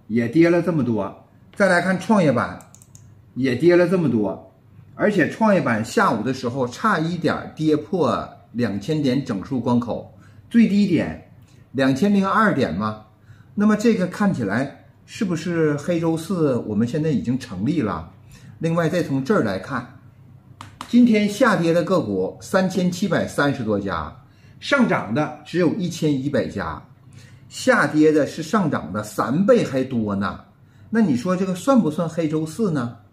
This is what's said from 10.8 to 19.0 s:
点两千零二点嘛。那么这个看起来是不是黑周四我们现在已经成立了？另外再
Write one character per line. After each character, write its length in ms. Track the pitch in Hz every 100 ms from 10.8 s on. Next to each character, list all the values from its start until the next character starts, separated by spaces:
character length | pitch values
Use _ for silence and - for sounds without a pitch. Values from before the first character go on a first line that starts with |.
| 190
点 420 | 147 85 78 - - - - -
两 240 | 131 135 135
千 180 | 202
零 140 | 196 190
二 260 | 190 214
点 200 | 139 101
嘛。 320 | 85 107 107 - _ - - - -
那 100 | 214
么 100 | 208
这 180 | 233
个 140 | 190 175
看 260 | - 202
起 100 | 143
来 420 | 101 110 139 - - _ -
是 180 | -
不 120 | 196 165
是 400 | 180 170 156 143
黑 240 | - 170
周 180 | 165 160
四 380 | 160 185 151 117 -
我 80 | 104
们 120 | 120
现 140 | 156
在 80 | 160
已 120 | 123
经 160 | 87 127
成 280 | - 90 113
立 160 | 165
了？ 280 | 107 80 80 - - - - -
另 140 | 160
外 160 | 165 165
再 120 | 175